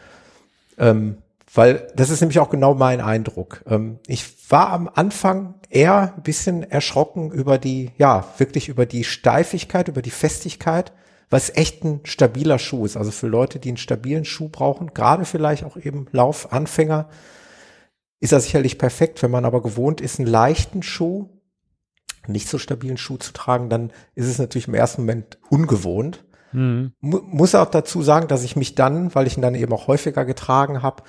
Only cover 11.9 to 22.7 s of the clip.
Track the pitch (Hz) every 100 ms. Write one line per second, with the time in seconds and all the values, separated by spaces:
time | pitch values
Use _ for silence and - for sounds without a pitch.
11.9 | 147 - - 127 120 156 131 - 131 104
12.9 | 117 104 104 113 113 131 131 127 120 -
13.9 | 113 123 151 151 - 156 - 135 - 165
14.9 | - 110 160 170 170 151 147 151 - 147
15.9 | 143 135 127 123 151 - 131 151 - 156
16.9 | 156 156 - - - - - - _ _
17.9 | _ _ _ - 117 - 156 131 - 127
18.9 | - - - 123 123 123 120 113 107 135
19.9 | 156 127 - 120 113 123 165 - 196 -
20.9 | - 170 190 196 _ _ _ _ _ _
21.9 | _ - - - 104 - 139 -